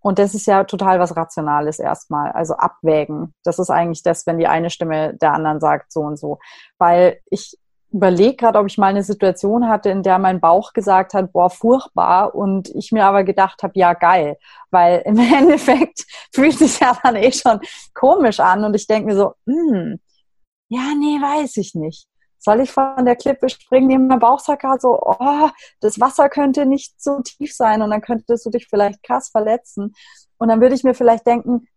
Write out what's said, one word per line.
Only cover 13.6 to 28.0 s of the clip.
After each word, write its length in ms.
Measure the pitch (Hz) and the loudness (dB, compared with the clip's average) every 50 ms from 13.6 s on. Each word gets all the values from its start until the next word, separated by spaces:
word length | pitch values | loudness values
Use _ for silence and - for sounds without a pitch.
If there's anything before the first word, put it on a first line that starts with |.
| - | -10
hab, 140 | 185 - | -8 -2
„Ja, 180 | 190 185 175 175 | 2 2 2 2
geil“, 420 | 170 - 170 185 185 156 147 147 _ _ _ - - - _ | 2 2 2 4 4 2 -2 -6 _ _ _ -20 -20 -18 _
weil 300 | - 185 175 175 175 170 - | 2 4 4 4 4 2 0
im 100 | - 214 | 0 2
<laughs> 20 | 220 | 2
Endeffekt 880 | 240 233 320 277 269 339 294 - - - 254 262 - - _ - - _ - - - _ - | 4 4 4 4 6 4 4 4 2 0 2 2 0 -4 _ -16 -18 _ -20 -20 -20 _ -2
fühlt 260 | - 262 302 311 - | 0 2 2 4 4
sich 220 | 311 254 - - | 2 2 2 2
ja 180 | 311 254 247 - - | 0 0 0 2 0
dann 140 | 262 233 | 0 0
eh 160 | 214 202 262 254 | 2 2 0 0
schon 280 | - - 262 220 208 - - - - - - _ | 2 0 0 0 0 -2 -14 -20 -20 -20 -20 _
komisch 460 | - - 262 330 392 311 233 202 - | 0 2 2 4 4 2 0 0 2
an 240 | - 185 185 202 214 | 2 2 2 2 0
und 100 | 214 208 | -2 -2
ich 120 | 214 - | -4 -2
denk 200 | _ 220 214 208 | _ -2 -2 0
mir 100 | 214 208 | -2 0
so, 180 | 196 202 - - _ _ | 0 0 0 -2 _ _
„Hm, 540 | - 262 320 339 311 247 190 170 156 - 170 _ _ _ _ _ _ _ _ _ _ _ _ _ _ | -4 -4 -2 0 0 0 -2 -2 -6 -10 -12 _ _ _ _ _ _ _ _ _ _ _ _ _ _
ja, 260 | 226 247 262 277 294 294 | -8 -6 -6 -4 -4 -2
nee, 220 | 294 294 294 294 | -2 -2 -2 -2
weiß 360 | 269 285 285 302 302 254 - 220 | -2 -2 -2 -2 -4 -4 -6 -6
ich 160 | 202 - - | -8 -6 -8
nicht. 340 | 170 156 160 165 - _ _ _ _ _ _ _ _ | -8 -8 -8 -10 -14 _ _ _ _ _ _ _ _
Soll 220 | - - 214 226 | 0 0 2 2
ich 120 | 269 254 - | 0 -2 -2
von 320 | - 269 269 269 269 254 | -2 -2 -2 -2 -2 0
der 120 | 247 240 | 0 0
Klippe 320 | 240 - 277 277 269 - 262 | 0 -2 -4 -4 -2 -2 -6
springen?“ 380 | - _ _ _ - 262 262 262 | -6 _ _ _ 2 2 4 4
Nee, 100 | 262 262 | 2 2
mein 200 | 262 262 262 247 | 4 2 2 4
Bauch 220 | 233 233 262 277 | 4 2 2 2
sagt 220 | - - 294 285 - | 0 -4 -4 -4 -2
grad 180 | 269 269 262 - | -4 -4 0 0
so, 180 | 254 233 - - | 0 0 0 0
„Oh, 460 | - - - 240 277 285 294 302 302 - _ - - _ _ | -2 -2 -2 0 -2 0 2 0 0 -2 _ -20 -20 _ _
das 200 | - 214 208 - | -4 -4 -2 0
Wasser 280 | 233 262 262 - 294 285 | -2 -2 2 2 2 2
könnte 380 | 277 294 285 277 262 294 294 | 2 0 0 0 0 0 0
nicht 340 | 262 269 277 - - _ _ - | 0 0 -2 -4 -12 _ _ -6
so 180 | 285 285 277 247 | -6 -6 -4 -6
tief 320 | - - _ 285 302 - | -12 -12 _ -14 -14 -6
sein 280 | - 247 220 214 214 220 | -2 0 0 0 0 -2
und 80 | 214 | -2
dann 120 | 214 214 | -4 -6